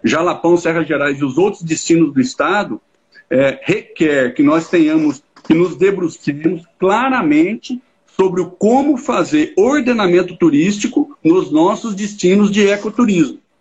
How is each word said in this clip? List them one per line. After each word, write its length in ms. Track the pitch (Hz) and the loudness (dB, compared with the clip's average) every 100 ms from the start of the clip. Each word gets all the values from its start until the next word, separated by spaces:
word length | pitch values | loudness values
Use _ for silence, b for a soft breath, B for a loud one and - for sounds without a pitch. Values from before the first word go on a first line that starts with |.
Jalapão, 540 | 117 147 175 160 165 170 | -2 0 -2 -2 2 2
Serra 240 | 165 165 | 2 -2
Gerais 360 | 156 147 143 139 | -2 -2 -2 -2
e 60 | |
os 140 | 143 127 | -2 0
outros 240 | 202 196 | 0 -2
destinos 500 | 165 160 - 165 156 | -6 -4 0 2 2
do 80 | 139 | 0
Estado, 580 | 127 - 143 202 175 107 _ _ _ b - | -2 -2 -2 -2 -4 -8 _ _ _ b -4
é, 280 | 127 139 127 | 0 0 0
requer 720 | - 202 - - 156 143 123 | -4 -4 -6 -4 0 0 0
que 80 | 123 | 0
nós 260 | 143 160 160 | 2 2 0
tenhamos, 540 | 175 156 160 151 139 _ _ | 2 2 2 0 -2 _ _
que 100 | - | 0
nos 200 | 160 180 | 2 0
debrucemos 880 | 143 190 190 175 - - 143 165 175 - _ | 0 0 0 -4 -6 -8 -4 -4 -4 -8 _
claramente 1000 | 185 208 262 254 170 147 175 233 - 247 - _ _ | -2 0 0 0 2 2 2 -2 -8 -12 -12 _ _
sobre 360 | - 190 175 | -2 0 0
o 80 | 175 | -6
como 480 | - 202 254 285 262 | -2 2 2 2 0
fazer 560 | - 214 170 151 151 - | -2 -2 0 0 0 -2
ordenamento 800 | 220 294 247 233 190 175 180 - | -2 0 0 0 2 2 0 0
turístico 800 | 170 143 170 208 - - 294 - | 2 2 2 0 -2 -2 -4 -2
nos 260 | 160 180 151 | 0 2 2
nossos 440 | 151 170 208 226 | 0 2 0 -6
destinos 560 | 196 208 - 175 196 202 | -8 -8 -4 0 2 2
de 180 | 202 202 | 2 2
ecoturismo. 720 | 202 214 208 226 180 139 - _ _ | 0 -4 -2 0 2 0 -4 _ _